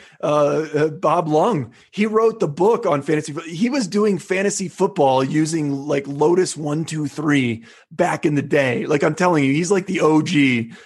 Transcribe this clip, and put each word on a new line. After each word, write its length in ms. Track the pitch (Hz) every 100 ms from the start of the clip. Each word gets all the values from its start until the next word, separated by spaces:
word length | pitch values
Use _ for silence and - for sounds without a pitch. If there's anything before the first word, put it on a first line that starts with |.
| - -
uh, 420 | 160 147 147 147 156
uh, 140 | 147 156
Bob 400 | 151 160 165 160
Lung, 460 | 151 190 185 120 - _
he 140 | - 214
wrote 340 | 214 226 226
the 80 | 170
book 380 | 147 185 233 202
on 160 | 143
fantasy 320 | 139 156 151
fo-, 80 | 147
he 280 | 165 165 240
was 160 | 277 196
doing 320 | 202 214 185
fantasy 520 | - 185 196 202 180
football 560 | - 185 185 139 131 135
using, 480 | 151 156 165 147
like, 340 | 139 143 143 139
Lotus 480 | 143 156 175 175 -
one 300 | 151 147 160
two 220 | 156 147
three 580 | - 156 147 123 113 - - _
back 340 | - 175 156 165
in 100 | 147
the 60 |
day. 440 | 139 151 131 120 117
Like, 180 | 147
I'm 100 | 165
telling 300 | 156 180 160
you, 80 | 139
he's, 200 | 143 170
like, 160 | 196 185
the 120 | 185
O 220 | 156 156
G 500 | 151 160 139 123 113 -